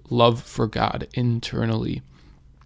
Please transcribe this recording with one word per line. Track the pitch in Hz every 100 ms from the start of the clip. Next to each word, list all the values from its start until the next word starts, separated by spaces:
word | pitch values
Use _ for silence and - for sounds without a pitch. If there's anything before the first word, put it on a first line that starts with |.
| -
love | 120 120 120
for | - - 110
God | 117 107 - -
internally. | 127 123 117 - - 113 110 - - - - - - - -